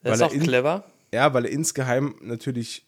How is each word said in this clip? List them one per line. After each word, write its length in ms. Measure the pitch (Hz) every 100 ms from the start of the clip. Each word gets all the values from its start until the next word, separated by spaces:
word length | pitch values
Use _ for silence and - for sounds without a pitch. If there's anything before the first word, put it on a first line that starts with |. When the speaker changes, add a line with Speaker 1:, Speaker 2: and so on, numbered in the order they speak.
Speaker 1:
Das 100 | 123
Speaker 2:
Weil 20 |
Speaker 1:
ist 60 | 110
Speaker 2:
er 60 | 165
Speaker 1:
auch 60 |
Speaker 2:
in-, 100 | 139
Speaker 1:
clever. 400 | 160 127 135 180 - _ _
Speaker 2:
ja, 200 | 110 143
weil 120 | 131 120
er 60 |
insgeheim 640 | 123 156 - 127 123 143 -
natürlich 640 | 101 117 - 120 117 -